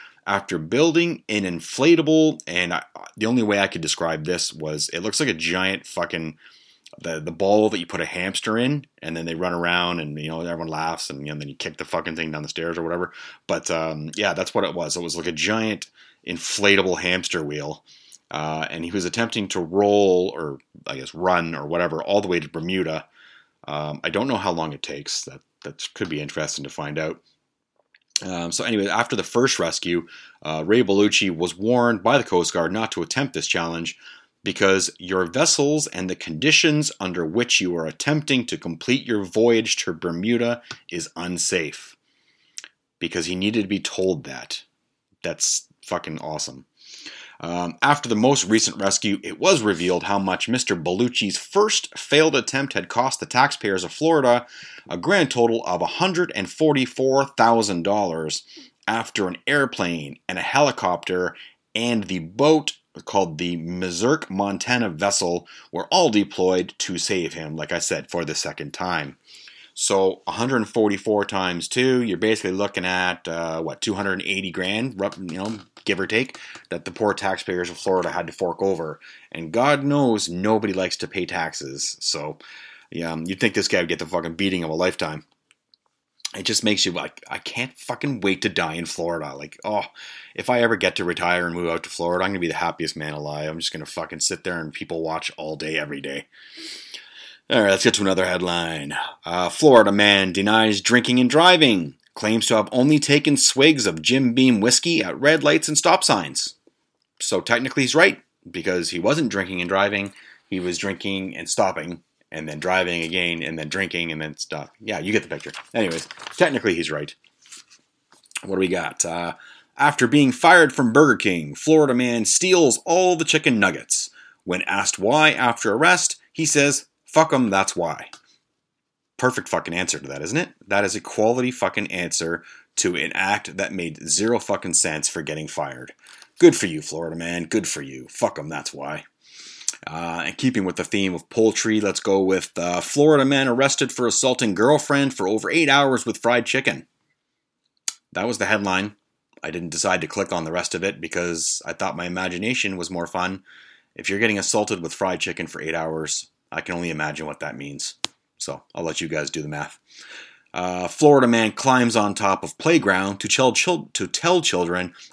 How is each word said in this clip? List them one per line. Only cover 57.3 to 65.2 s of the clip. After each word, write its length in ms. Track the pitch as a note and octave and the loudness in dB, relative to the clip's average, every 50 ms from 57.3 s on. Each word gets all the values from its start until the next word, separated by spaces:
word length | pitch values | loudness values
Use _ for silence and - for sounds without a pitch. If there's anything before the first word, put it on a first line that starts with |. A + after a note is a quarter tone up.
| - - A#2 A#2 A#2 A2+ G#2+ G2+ F#2+ F2 E2 | 4 4 6 6 6 6 4 2 0 -2 0
dollars 600 | G2+ G#2 G#2 G2+ F2+ D#2+ D#2+ D#2+ D2+ - - - - - - - - _ _ _ | 0 2 2 0 0 -2 -4 -4 -4 -6 -8 -10 -14 -20 -20 -20 -20 _ _ _
after 400 | G#2+ A2 A#2 A2+ - - G#2+ G2 | -2 -2 -2 -4 -4 -4 -2 -2
an 100 | F2+ F2 - _ | -2 -4 -6 _
airplane 720 | B2 C#3+ C#3+ C#3 B2 - - F#2+ F2 E2+ D#2+ D2 C#2+ - - _ - | 0 2 2 0 0 -2 -2 -2 -2 -2 -4 -6 -10 -14 -12 _ -8
and 80 | F#2 | -6
a 40 | F2 | -6
helicopter 960 | - - - C#3 D3 C#3 - - G2+ F2+ F2 E2+ - - F2+ F2+ F2+ E2+ - - - - _ _ _ _ _ | -6 0 4 4 4 4 2 0 0 -2 -2 -2 -2 -4 -2 0 -2 -2 -4 -8 -18 -20 _ _ _ _ _
and 300 | G#2+ A#2 A#2+ A#2+ G#2+ G2+ | -2 0 0 0 0 -2
the 140 | F2+ F#2+ F2+ | -2 -4 -6
boat 580 | D#2+ E2+ G2 A#2 C#3+ D#3 D#3+ D3+ D3 - - _ _ _ _ F2 - | -6 -6 0 4 6 6 6 4 2 -2 -8 _ _ _ _ -18 -12
called 340 | - - G2+ F#2+ E2+ D#2 | 0 0 2 2 2 -2
the 200 | D2+ F2 F2 F2 | -4 -4 -2 -2
Mazurk 720 | E2 D#2+ E2+ F2 F2+ F#2 F2+ E2+ E2+ G#2+ B2+ D#3 D3+ - - | -4 -6 -6 -6 -4 -4 -4 -2 0 2 2 2 0 -2 -6
Montana 600 | F#2+ G2 G2+ G2+ G2 F2 - A#2+ B2 A#2+ A#2 G2 | -4 -2 -2 -2 -2 -4 -2 0 0 0 0 -2
Vessel 560 | D#2+ D2+ G2 G2+ - - | -2 0 0 0 0 0